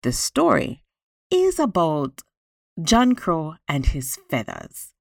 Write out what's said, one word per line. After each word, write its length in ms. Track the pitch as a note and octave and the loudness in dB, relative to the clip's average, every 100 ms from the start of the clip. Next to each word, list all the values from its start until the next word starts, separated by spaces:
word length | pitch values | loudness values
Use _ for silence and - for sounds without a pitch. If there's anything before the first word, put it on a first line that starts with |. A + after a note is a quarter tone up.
The 100 | B2 | -2
story 680 | B2+ - C4 E4 G3+ - - _ _ _ _ _ | -2 -2 0 2 2 0 -8 _ _ _ _ _
is 280 | F#4 F#4+ F4+ | 2 2 2
about 600 | C#4+ F3+ E3 D3+ C3+ - _ _ _ _ _ - | 0 0 0 0 -4 -8 _ _ _ _ _ -8
John 320 | E3 A3+ B3+ | 2 4 4
Crow 400 | B3 - E3 D#3 E3 - | 2 0 -2 -4 -10 -4
and 200 | C#3+ C3+ | 0 0
his 320 | C#3 C3 - _ | 0 -8 -10 _
feathers. 640 | B2 G#2+ G1+ G1+ - - _ | -6 -4 -12 -14 -16 -20 _